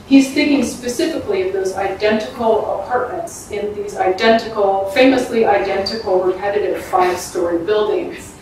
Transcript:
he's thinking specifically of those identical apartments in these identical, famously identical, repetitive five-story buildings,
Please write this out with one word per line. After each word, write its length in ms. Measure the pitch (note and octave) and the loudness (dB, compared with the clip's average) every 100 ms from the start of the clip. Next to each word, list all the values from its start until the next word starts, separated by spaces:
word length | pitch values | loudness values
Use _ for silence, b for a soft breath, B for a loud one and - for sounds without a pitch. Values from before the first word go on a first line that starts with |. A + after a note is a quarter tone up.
| - | 4
he's 260 | C4+ C4 | 6 6
thinking 320 | D4 D4+ C4 | 2 2 2
specifically 760 | A3+ - A#3+ C#4 D#4+ C4+ G#3 F#3+ | 0 -4 -6 -2 -2 -2 -2 -2
of 100 | F#3 | -2
those 220 | F#3+ F#3 | -2 -4
identical 1040 | F#3+ G3 F#3+ G#3 A3+ - A#3 A3+ - - - | -2 -4 0 0 0 -2 -2 2 2 0 -4
apartments 720 | - B3 - F4 - - - | -2 -2 -2 -6 -8 -12 -10
in 240 | G#3 G#3 | -6 -6
these 220 | G#3 G3+ F#3+ | -6 -8 -2
identical, 960 | F#3+ F#3+ A3+ A3+ A3 G#3 G3 G3 G3 | 0 2 4 4 2 0 2 2 0
famously 540 | B3+ C4+ B3+ - A3+ | 4 4 4 0 2
identical, 800 | G#3 G3 G3 F#3+ G3+ A3+ G3 F#3 | 2 2 0 -2 -4 -6 0 2
repetitive 600 | F3+ F#3 G3+ G3+ F#3 D#3+ | 2 0 -2 -2 -2 -4
five-story 800 | - F3+ F3+ F3+ - F#3 E3+ E3 | 0 2 2 0 -4 -2 0 0
buildings, 720 | G#3 G#3+ G#3 F3+ - - - - | 0 0 2 0 -2 -8 -14 -18